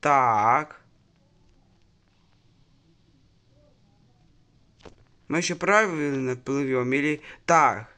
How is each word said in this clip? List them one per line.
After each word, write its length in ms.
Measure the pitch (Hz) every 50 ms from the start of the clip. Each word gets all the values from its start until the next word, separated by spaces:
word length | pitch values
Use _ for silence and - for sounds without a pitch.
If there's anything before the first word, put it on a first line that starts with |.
| -
Так. 800 | 147 143 139 127 120 113 107 104 113 123 143 151 - - - _ _ _ _ _ _ _ _ _ _ _ _ _ _ _ _ _ _ _ _ _ _ _ _ _ _ _ _ _ _ _ _ _ _ _ _ _ _ _ _ _ 160 _ _ _ _ _ _ _ _ _ _ _ _ _ _ _ _ _ _ _ _ _ _ _ _ _ _ _ _ _ _ _ _ _ _ _ _ _ _ - - - _ - _ _ _ _
Мы 120 | _ 135 165
еще 180 | 175 - 175
правильно 800 | 170 185 190 202 214 220 202 170 156 147 143 139 135 131 127 123
плывем 560 | 127 127 - 139 139 143 131 131 127 123 123 131
или 300 | 143 143 147 151 147 - - - - _
так? 420 | - 170 165 151 131 104 98 113 - -